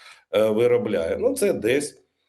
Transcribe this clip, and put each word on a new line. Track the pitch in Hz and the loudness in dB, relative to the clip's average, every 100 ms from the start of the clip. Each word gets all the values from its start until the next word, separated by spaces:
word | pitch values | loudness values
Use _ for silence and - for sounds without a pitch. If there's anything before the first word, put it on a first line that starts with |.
| - - _ | -20 -20 _
е, | 101 110 | 0 2
виробляє. | 107 123 120 107 95 82 95 | 2 2 2 0 -2 -2 -2
Ну, | 247 277 | -2 0
це | 202 | -2
десь | 104 107 139 147 - _ _ | 0 0 0 -2 -12 _ _